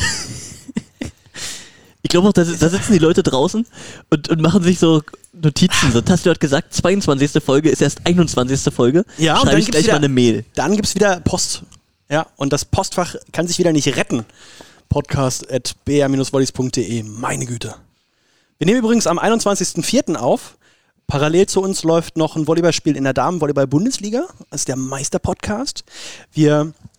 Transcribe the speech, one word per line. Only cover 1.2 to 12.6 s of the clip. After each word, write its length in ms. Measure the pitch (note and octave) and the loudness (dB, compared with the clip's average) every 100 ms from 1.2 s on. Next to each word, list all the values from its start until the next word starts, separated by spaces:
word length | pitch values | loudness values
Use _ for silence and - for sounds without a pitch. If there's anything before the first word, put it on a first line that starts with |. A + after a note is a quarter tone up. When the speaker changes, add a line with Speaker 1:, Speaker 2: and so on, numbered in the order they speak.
| _ - - - - - _ _ - | _ -14 -12 -14 -18 -20 _ _ -2
Speaker 1:
Ich 40 | |
glaub 160 | F3 G3+ | 2 4
auch, 80 | |
da 100 | F#3 E3+ | 4 2
si-, 120 | E3 | 2
da 100 | D#3+ | 0
sitzen 220 | G3 - | 2 2
die 60 | F#3+ | 4
Leute 240 | D#3+ F3 | 4 2
draußen 420 | D#3+ C3 - A3 A#3 - - - - | 2 0 0 -2 -6 -10 -20 -20 -4
und, 180 | D3+ - | -4 0
und 120 | E3 | 0
machen 200 | E3 G3 | 2 4
sich 160 | F3 F3 | 4 4
so 240 | E3+ D#3+ - - _ | 4 2 0 -10 _
Notizen. 600 | F3 D#3 - F#3 - C#3+ | -4 -2 2 2 2 2
So, 80 | A#2 | 2
Tassilo 300 | A2 F3+ F#3 D#3+ | 2 2 2 0
hat 40 | |
gesagt, 320 | D3+ C#3 - | 0 0 -2
zweiundzwanzigste 680 | - F3 G3+ D3+ C3+ C#3+ D#3 | -2 0 0 0 0 0 0
Folge 280 | - C3+ D#3 | 2 2 2
ist 120 | - | 2
erst 240 | D3 - E3+ | 0 0 0
einundzwanzigste 640 | F3+ E3 - B2+ C3+ - | 2 2 0 0 0 -2
Folge. 320 | - A#2+ D#3+ - - | 2 2 2 0 -2
Speaker 2:
Ja, 180 | D#3+ E3+ | 0 2
und 40 | |
Speaker 1:
Schreib 80 | - | 4
Speaker 2:
dann 80 | - | 4
Speaker 1:
ich 60 | - | 2
Speaker 2:
gibt's 60 | |
Speaker 1:
gleich 120 | D3+ A3 | 2 2
Speaker 2:
wieder, 80 | |
Speaker 1:
mal 40 | G3 | 2
eine 100 | C#3+ | 2
Mail. 360 | B2+ A#2+ A2 - | 2 2 2 -4
Speaker 2:
dann 220 | - C3+ G#3 | -4 -2 0
gibt's 180 | - | -2
wieder 280 | F#3+ G3+ F3+ | 0 0 0
Post. 420 | - F3+ - - - - _ _ - | -2 -4 -4 -8 -14 -20 _ _ -4
Ja, 180 | D3 D#3+ - | -4 -4 -6
und 160 | C#3 | -2
das 120 | C#3+ | -2